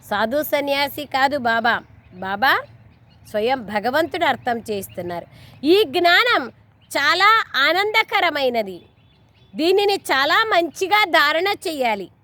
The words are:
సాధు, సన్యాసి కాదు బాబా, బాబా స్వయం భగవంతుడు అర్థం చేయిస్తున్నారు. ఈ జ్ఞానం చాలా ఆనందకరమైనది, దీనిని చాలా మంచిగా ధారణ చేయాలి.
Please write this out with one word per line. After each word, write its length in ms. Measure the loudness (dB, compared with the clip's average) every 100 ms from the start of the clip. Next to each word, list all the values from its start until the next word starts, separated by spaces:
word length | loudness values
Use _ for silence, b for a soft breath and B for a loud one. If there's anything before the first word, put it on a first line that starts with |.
| -6
సాధు, 300 | -4 -2 -2 -2
సన్యాసి 540 | -2 -2 -2 -2 -4 -6
కాదు 220 | 0 0 0 0
బాబా, 260 | 0 2 0 -4 -20 -20 -14
బాబా 260 | -8 0 2 2 -2 -18 -20 _ _ _ -8
స్వయం 300 | -4 -2 -2 -2
భగవంతుడు 560 | -4 -2 -2 -2 -2 -2
అర్థం 260 | -2 -4 -6 -4
చేయిస్తున్నారు. 580 | -8 -8 -12 -8 -10 -12 B B B 2
ఈ 20 | 2 2 2
జ్ఞానం 480 | 4 4 4 0 -2 -12 _ _ _ -2
చాలా 320 | 0 4 4 4 0 0 0
ఆనందకరమైనది, 1120 | 2 0 0 0 0 0 0 -2 -2 -4 -8 -18 _ _ _ _ _ _
దీనిని 420 | -2 2 2 2 0 -2
చాలా 280 | 0 2 2 2
మంచిగా 480 | 0 0 -4 0 0 2 2
ధారణ 300 | 2 2 -2 -4 -6
చేయాలి. 400 | -4 -2 -4 -8 _